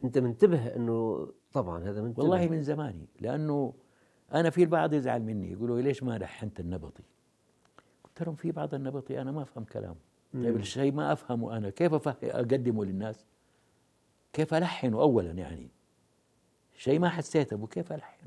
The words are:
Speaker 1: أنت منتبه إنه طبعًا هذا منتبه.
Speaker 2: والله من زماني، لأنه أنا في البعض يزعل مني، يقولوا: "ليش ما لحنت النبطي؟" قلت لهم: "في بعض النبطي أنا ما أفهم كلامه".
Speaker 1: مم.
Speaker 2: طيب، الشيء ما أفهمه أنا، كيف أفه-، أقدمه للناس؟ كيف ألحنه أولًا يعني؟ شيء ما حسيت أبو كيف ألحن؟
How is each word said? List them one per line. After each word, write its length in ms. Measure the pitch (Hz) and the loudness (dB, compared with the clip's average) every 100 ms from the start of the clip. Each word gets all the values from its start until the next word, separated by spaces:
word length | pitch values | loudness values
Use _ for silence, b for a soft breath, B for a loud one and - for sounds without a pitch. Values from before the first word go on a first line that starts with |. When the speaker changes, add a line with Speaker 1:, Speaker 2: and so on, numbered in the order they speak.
Speaker 1:
أنت 140 | 127 131 | 0 2
منتبه 580 | 123 117 202 170 117 - | 2 0 0 0 0 -2
إنه 520 | 117 113 113 82 - - _ | -2 0 0 -2 -6 -12 _
طبعًا 320 | 147 92 85 | -4 -4 -4
هذا 180 | 90 101 | -6 -6
منتبه. 200 | 113 120 | -6 0
Speaker 2:
والله 260 | 151 185 175 | 2 4 2
من 140 | 160 | 0
زماني، 460 | 143 151 147 87 73 - | -2 -2 -4 -8 -14 -8
لأنه 540 | 110 139 156 143 131 - b b b b _ | -6 -2 0 0 -2 -4 b b b b _
أنا 160 | 147 165 | 2 2
في 120 | 165 | 6
البعض 300 | 175 165 156 | 6 6 4
يزعل 300 | 151 127 120 | 2 2 0
مني، 300 | 110 107 90 | 0 -4 -4
يقولوا: 280 | 92 117 120 | -4 -2 0
"ليش 220 | 131 131 | 2 0
ما 160 | 131 113 | -2 -4
لحنت 420 | 90 - 107 - | -4 -8 -8 -6
النبطي؟" 420 | 85 90 76 - - _ _ _ _ _ _ - b b | -6 -6 -8 -14 -20 _ _ _ _ _ _ -20 b b
قلت 180 | - - | -20 -8
لهم: 120 | 165 | -6
"في 180 | 151 170 | -4 -4
بعض 220 | 160 151 | -2 -2
النبطي 460 | 143 135 139 127 127 | -4 -4 -6 -6 -6
أنا 120 | 131 | -4
ما 100 | 151 | -6
أفهم 220 | 135 - | -6 -10
كلامه". 320 | 110 - 101 80 - _ _ | -10 -8 -8 -10 -18 _ _
Speaker 1:
مم. 100 | 131 | -2
Speaker 2:
طيب، 120 | 117 113 | 0 0
الشيء 360 | 98 123 139 | -2 0 2
ما 200 | 139 147 | 2 0
أفهمه 440 | 151 - 120 117 113 | 0 -2 -4 -2 -4
أنا، 140 | 104 | -4
كيف 240 | 98 175 | 0 2
أفه-، 300 | 156 147 127 | 2 0 -4
أقدمه 600 | 123 - 120 110 120 110 | -2 -2 2 2 4 2
للناس؟ 420 | 101 95 110 110 _ _ _ _ _ _ _ _ _ _ _ | 0 -2 -4 -8 _ _ _ _ _ _ _ _ _ _ _
كيف 220 | - 156 | -2 2
ألحنه 460 | 160 175 - 127 107 | 2 2 0 0 6
أولًا 300 | 151 120 87 | 6 6 2
يعني؟ 400 | 85 87 - 62 - _ _ _ _ _ _ _ _ _ - | -4 -8 -10 -12 -20 _ _ _ _ _ _ _ _ _ -6
شيء 220 | - 147 | 2 4
ما 100 | 175 | 4
حسيت 440 | 170 151 160 139 | 2 0 2 2
أبو 140 | 104 110 | 0 -6
كيف 260 | - 170 | -6 -6
ألحن؟ 340 | 156 - - | -8 -12 -20